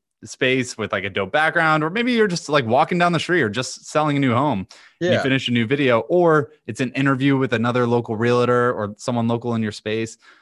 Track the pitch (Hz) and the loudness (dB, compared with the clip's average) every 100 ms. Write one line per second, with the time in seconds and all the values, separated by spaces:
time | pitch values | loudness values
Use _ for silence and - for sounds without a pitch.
0 | _ _ 110 - 131 131 120 - 104 104 | _ _ -18 -2 2 2 -2 -6 -4 -4
1 | 98 98 95 151 160 170 160 156 156 202 | -4 -4 -2 0 0 2 2 2 0 -2
2 | 240 233 214 175 - 147 113 127 160 180 | 0 0 0 -2 0 0 2 2 2 2
3 | 175 160 - 175 113 104 127 - - 151 | 2 0 0 0 0 -2 -6 -10 -6 -2
4 | 151 143 135 117 135 104 95 - - - | 0 0 2 2 0 -2 -8 -14 -20 -6
5 | 175 147 135 131 - 120 113 139 135 113 | 0 0 2 0 0 0 0 0 2 2
6 | - 180 170 151 131 _ - 107 127 135 | 2 2 4 2 0 _ -10 -6 -4 0
7 | 139 131 139 135 131 117 120 123 120 120 | 0 2 2 2 0 0 0 0 2 0
8 | 117 107 120 123 120 123 123 120 104 104 | 0 -2 2 2 2 2 2 -2 -6 -8
9 | - 120 113 117 120 113 110 - 107 110 | -4 -2 -2 -2 -2 -2 -4 -6 -6 -4
10 | 113 - - - | -6 -10 -20 -20